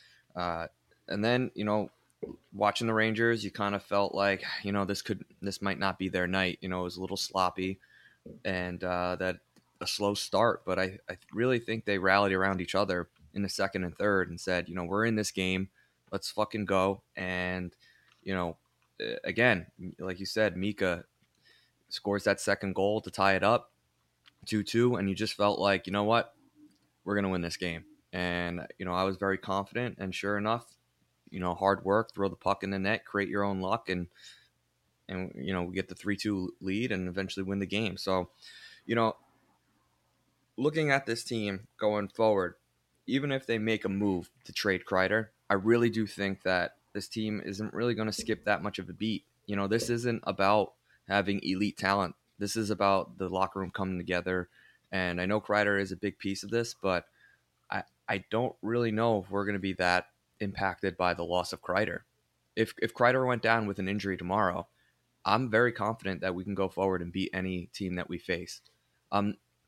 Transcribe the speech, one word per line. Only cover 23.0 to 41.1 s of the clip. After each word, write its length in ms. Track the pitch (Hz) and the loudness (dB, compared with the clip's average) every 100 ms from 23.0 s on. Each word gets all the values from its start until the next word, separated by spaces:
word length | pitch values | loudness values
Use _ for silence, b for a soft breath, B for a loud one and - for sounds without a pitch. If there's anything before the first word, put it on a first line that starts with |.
to 100 | 98 | -4
tie 240 | - 98 | 2 4
it 80 | 95 | 6
up 300 | 98 120 - _ _ _ _ _ - _ - | 4 4 0 _ _ _ _ _ -20 _ -4
two 160 | 107 | -2
two, 320 | 101 117 123 | 0 2 4
and 140 | 120 98 | 4 0
you 80 | 95 | -2
just 180 | 107 | -4
felt 240 | - 101 - | 2 2 4
like, 300 | 98 95 - | 4 2 2
"You 40 | |
know 120 | 101 | 0
what? 280 | 104 117 - _ _ _ - _ _ _ | 2 2 0 _ _ _ -20 _ _ _
We're 120 | - 101 | -2 0
gonna 140 | 98 | 2
win 120 | 92 | 0
this 140 | 85 - | -2 -4
game." 280 | 90 82 87 _ _ | -4 -6 -12 _ _
And, 560 | 92 90 87 87 87 - - | -4 -2 0 -2 -4 -10 -10
you 60 | |
know, 100 | 92 | -4
I 80 | 90 | 0
was 140 | 95 95 | 0 0
very 200 | 98 95 | 0 0
confident, 600 | - 98 98 - 120 - | -2 -4 -2 -4 -6 -6
and 160 | 95 | -8
sure 240 | 92 101 104 | -6 -2 -2
enough, 380 | 104 120 - _ _ _ _ _ _ | 0 -2 -4 _ _ _ _ _ _
you 120 | 92 | -4
know, 140 | 90 90 | -4 2
hard 280 | 95 98 | 4 4
work, 300 | 95 101 113 | 4 2 2
throw 140 | - 98 | -2 -4
the 80 | 98 | -2
puck 260 | - 98 | -2 -2
in 80 | 95 | -2
the 80 | 98 | -2
net, 260 | 95 113 | 0 -2
create 240 | - 101 98 | -2 -2 -2
your 140 | 101 | 0
own 180 | 101 95 | -2 -2
luck, 280 | 92 113 - | -2 -2 -2
and, 180 | 90 87 B B B B _ _ _ _ _ - | -4 -4 B B B B _ _ _ _ _ -10
and, 240 | 92 92 | -8 -8
you 180 | - 71 | -8 -4
know, 120 | 92 | -2
we 100 | 87 | -2
get 140 | 92 92 | -4 -6
the 80 | - | -8
three 200 | - 101 | -4 -2
two 380 | 107 101 92 - | -2 -2 -4 -6
lead 320 | 95 98 120 | -4 -2 -2
and 160 | 98 92 | -2 -4
eventually 340 | 90 95 - | -4 -4 -4
win 160 | 95 98 | -4 -2
the 80 | 95 | -2
game. 300 | 101 110 90 | -2 -2 -4
So, 340 | - 92 90 B B B B B - | 0 0 0 B B B B B -2
you 80 | |
know, 220 | 117 113 - _ _ _ _ _ _ _ _ _ _ _ _ _ - | 2 2 0 _ _ _ _ _ _ _ _ _ _ _ _ _ -2
looking 340 | 139 156 151 | 0 2 2
at 160 | 139 | 2
this 180 | 135 | 2